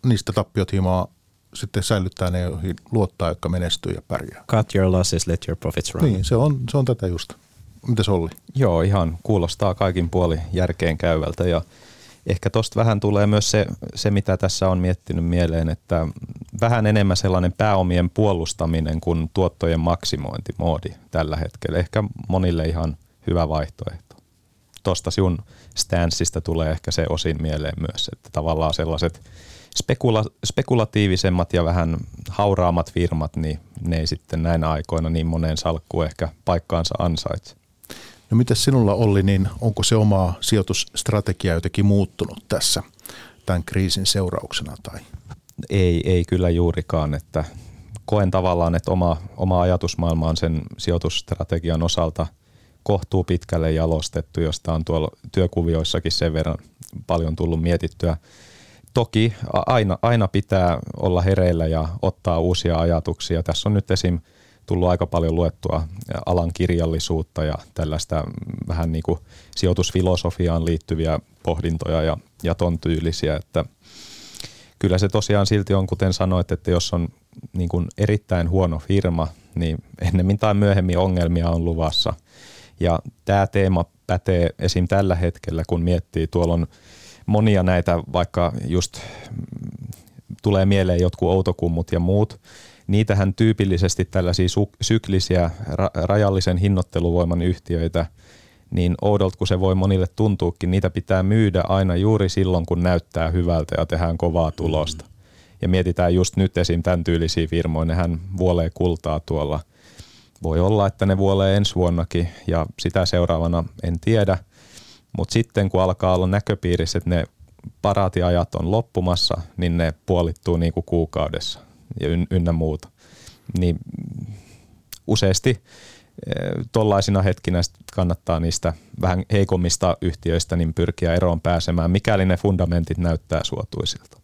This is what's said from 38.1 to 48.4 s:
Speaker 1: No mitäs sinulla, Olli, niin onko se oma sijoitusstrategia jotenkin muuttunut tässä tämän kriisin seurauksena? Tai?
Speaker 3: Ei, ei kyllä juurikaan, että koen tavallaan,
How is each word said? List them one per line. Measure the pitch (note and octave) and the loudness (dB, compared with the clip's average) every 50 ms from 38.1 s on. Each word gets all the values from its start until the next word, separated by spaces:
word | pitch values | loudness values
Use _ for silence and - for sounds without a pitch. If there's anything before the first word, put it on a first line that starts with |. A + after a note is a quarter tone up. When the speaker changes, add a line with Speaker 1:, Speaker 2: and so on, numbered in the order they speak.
| - - _ _ | -20 -20 _ _
Speaker 1:
No | A2+ A2+ | 2 2
mitäs | B2 A#2 A2+ - - | 4 4 2 2 4
sinulla, | - C3+ B2+ A2+ G2+ G2+ | 4 4 4 4 4 4
Olli, | F#2+ A#2 G#2+ G2+ G2 F#2+ | 4 4 4 4 4 4
niin | G2 G2 F#2+ F#2+ G2+ - - | 4 4 4 2 0 -2 -2
onko | - A2+ G2+ - - | -2 -2 0 0 0
se | - A#2 | 2 4
oma | A2 G#2+ G#2 G2+ F#2+ F#2 F2 F2 - | 4 4 4 4 4 2 2 0 -4
sijoitusstrategia | - - A2+ G#2 F#2 - - - - - _ - - - G#2 G#2 G2+ - F#2 - - G2 E2 | -2 0 2 2 2 0 -2 -4 -4 -6 _ -6 -2 0 0 0 0 0 -4 -2 0 0 0
jotenkin | E2+ E2 - - - G2+ | 0 -2 -2 0 4 4
muuttunut | G2+ G2+ G2+ G2 - - - - - - - - _ | 6 6 4 2 0 -2 -6 -6 -6 -6 -14 -6 _
tässä | - - - - - - - - _ _ - - - - - - - _ _ | -4 -2 0 0 -2 -2 -4 -10 _ _ -20 -20 -20 -20 -20 -20 -20 _ _
tämän | - F#2 F2 E2+ | -2 -2 -2 -2
kriisin | - - F#2+ F#2+ F#2 - G2 F#2+ | -2 -2 0 0 0 0 0 0
seurauksena? | - - G2+ F#2+ F2 - - - - - - C#2+ D2 C#2 - - | 0 0 0 0 -2 -4 -6 -8 -6 -8 -8 -8 -8 -12 -14 -14
Tai? | - - - - - - - - - - - _ _ _ - - - | -16 -16 -16 -18 -18 -20 -20 -18 -18 -20 -20 _ _ _ -16 -8 -2
Speaker 3:
Ei, | - G2 F#2 F2+ E2+ E2+ - D#2 | 2 2 4 4 4 2 2 2
ei | F#2 F2+ E2+ | 2 2 2
kyllä | - - F2+ F2+ F2 | 2 0 2 2 2
juurikaan, | E2+ E2+ F2 E2+ D#2+ - D#2 _ - E2 D2+ D2+ D2+ | 2 4 2 2 0 -2 -4 _ -2 -2 0 -2 -4
että | D2 - _ - D#2+ D2 - - - - - - - - - - - - | -6 -8 _ -6 -6 -6 -6 -10 -18 -20 -20 -20 -20 -20 -18 -20 -16 -6
koen | - - G#2 G2+ F#2 | -2 0 2 2 2
tavallaan, | F2+ F#2+ | 2 2